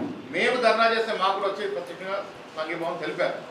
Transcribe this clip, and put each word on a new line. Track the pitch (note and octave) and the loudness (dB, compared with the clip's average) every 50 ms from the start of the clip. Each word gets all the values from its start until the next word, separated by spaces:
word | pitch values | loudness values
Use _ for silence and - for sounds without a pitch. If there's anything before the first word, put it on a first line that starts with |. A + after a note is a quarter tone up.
| - - - - - - | 0 -2 -6 -8 -10 -6
మేము | C#3+ F3 A3 B3 B3 B3 A#3 | -2 2 2 2 4 4 6
ధర్నా | A3+ G#3+ A3 A3+ A3+ A3+ | 6 6 6 6 4 4
చేస్తే | A3+ A3+ A3 G#3+ | 4 2 0 0
మాకు | - F#3+ F#3+ G3 G3 | 2 2 2 2 2
కూడా | G3+ G3 F#3+ | 0 0 0
వచ్చి | G#3 G#3 G3 | -2 -2 -4
ప్రత్యేకంగా | G3+ - E3+ F3 E3+ D#3+ F#3 F#3+ G3 G3 - - - - - - - | -2 -4 -4 -6 -8 -8 -6 -4 -4 -4 -6 -6 -10 -14 -16 -10 -6
సంఘీభావం | D#3+ D#3 D#3 F3 E3 E3 E3+ - | -6 -4 -4 -4 -2 -2 -2 -2
తెలిపారు. | - D3+ D#3 D3 E3+ D#3 C3+ - - - - | -2 -4 -4 -2 0 0 0 0 -4 -8 -12